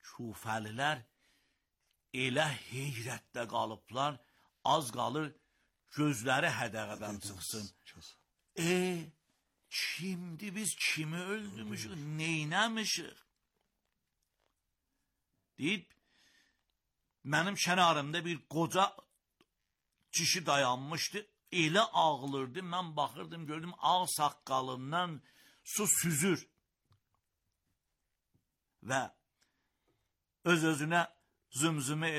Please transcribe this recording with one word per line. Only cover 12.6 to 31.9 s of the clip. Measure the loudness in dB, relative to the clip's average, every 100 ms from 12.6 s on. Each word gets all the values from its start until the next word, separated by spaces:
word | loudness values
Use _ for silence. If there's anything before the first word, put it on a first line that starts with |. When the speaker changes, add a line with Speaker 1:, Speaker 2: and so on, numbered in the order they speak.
| 2 0 -2 -2 -4 -14 _ _ _ _ _ _ _ _ _ _ _ _ _ _ _ _ _ _ _ _ _ _ _ -4
Speaker 1:
Deyib, | -2 -2 -6 _ _ _ _ _ _ _ _ _ _ _ _ _ 0
mənim | 2 2 0
kənarımda | 2 6 6 6 2 -4 -4
bir | -6 -4
qoca | -2 0 4 2 0 -20 _ _ _ _ _ _ _ _ _ _
kişi | -2 2 2 4
dayanmışdı, | 4 6 2 -2 -4 -2 -4 -10 _ -6
elə | 2 4 4 4
ağlırdı, | 4 4 2 -2 -4 -4 -6
mən | -6 -4 -4 -2
baxırdım, | -2 -4 -12 -10 -8
gördüm, | -8 -8 0
ağ | 4 4 2
saqqalından | 2 2 0 0 0 2 -2 -2 0 0 -4 -14 _ -20 _ -8
su | -2 2
süzür | 2 2 2 2 2 -2 _ _ _ _ _ _ _ _ _ _ _ _ _ _ _ _ _ _ _ _ _ _ _
və | -2 -2 -2 -8 _ _ _ _ _ _ _ _ _ _ _ _ 2
öz-özünə | 4 4 2 2 2 0 _ _ _ _
zümzümə | 0 2 2 -2